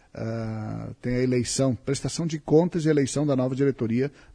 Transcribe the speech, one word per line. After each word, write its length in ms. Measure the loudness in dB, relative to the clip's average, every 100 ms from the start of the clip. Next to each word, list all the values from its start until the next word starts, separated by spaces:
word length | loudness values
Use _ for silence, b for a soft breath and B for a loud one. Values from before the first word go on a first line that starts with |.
| b -10
eh, 720 | -6 -6 -6 -6 -8 -8 -10 -8
tem 140 | -4 0
a 60 |
eleição, 540 | 2 2 0 0 0 0
prestação 500 | -4 -4 -4 -4 -4
de 140 | -4
contas 460 | 4 4 4 2 2
e 40 |
eleição 340 | 2 2 0 0
da 80 | 2
nova 200 | 0 0
diretoria 560 | 0 0 0 0 -2 B B